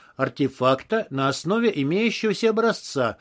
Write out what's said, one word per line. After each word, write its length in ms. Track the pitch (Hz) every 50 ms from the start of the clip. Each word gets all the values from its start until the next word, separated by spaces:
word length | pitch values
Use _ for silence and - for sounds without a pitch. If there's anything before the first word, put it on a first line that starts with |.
| - - _
артефакта 880 | - 135 131 - - 143 131 - - 127 127 135 - - - 220 226 214 -
на 180 | 135 135 135 135
основе 440 | 135 - - 160 202 233 233 226 -
имеющегося 760 | 147 135 139 170 202 226 226 - - - 220 190 - 226 220
образца – 640 | 214 214 226 226 202 - - - - 139 123 113 101 -